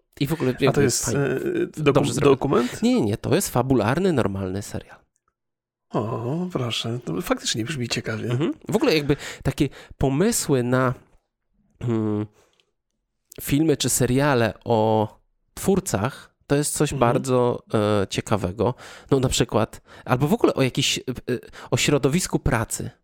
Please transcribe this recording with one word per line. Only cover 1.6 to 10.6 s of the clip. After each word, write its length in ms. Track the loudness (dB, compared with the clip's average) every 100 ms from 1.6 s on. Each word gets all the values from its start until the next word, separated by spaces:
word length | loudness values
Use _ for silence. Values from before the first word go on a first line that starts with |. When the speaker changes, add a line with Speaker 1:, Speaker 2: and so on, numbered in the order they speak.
| -4
Speaker 2:
doku-, 160 | -2
Speaker 1:
dobrze 300 | 2 2 2
zrobiony. 240 | 2 4 4
Speaker 2:
dokument? 460 | 2 0 0 0
Speaker 1:
Nie, 180 | 0 2
nie, 160 | 0 -2
to 180 | 0
jest 140 | 0 0
fabularny, 640 | 0 2 2 2 2 2
normalny 500 | 2 0 -2 -4 -6
serial. 360 | -8 -10 -12 -20 _ _ _ _ _ _ _ _ _
Speaker 2:
O, 560 | -4 -4 -4 -4 -4 -4
proszę, 460 | -4 -4 -4 -4 -6
to 160 | -6 -6
faktycznie 420 | -4 -4 -4 -4
brzmi 240 | -4 -6 -4
ciekawie. 420 | -4 -6 -6 -2
Speaker 1:
Mhm. 220 | -2 -2 -4 -2
W 80 | 0
ogóle 180 | 2
jakby 220 | 2 2 -2 -4 -8
takie 260 | -4 -2 -2 -4 -16 -2
pomysły 640 | 0 2 2 0 0 0